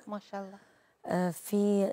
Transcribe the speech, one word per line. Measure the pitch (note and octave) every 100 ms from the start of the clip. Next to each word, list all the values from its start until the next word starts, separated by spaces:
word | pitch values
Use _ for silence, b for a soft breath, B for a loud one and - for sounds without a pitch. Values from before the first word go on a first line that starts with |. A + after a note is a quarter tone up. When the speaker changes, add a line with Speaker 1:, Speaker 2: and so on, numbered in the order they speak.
| -
Speaker 1:
ما | G#3
شاء | - G3+
الله. | G3 G3+ b b b b -
Speaker 2:
آه، | F3+ F3+
في | E3 - G#3 G#3 G3+ G3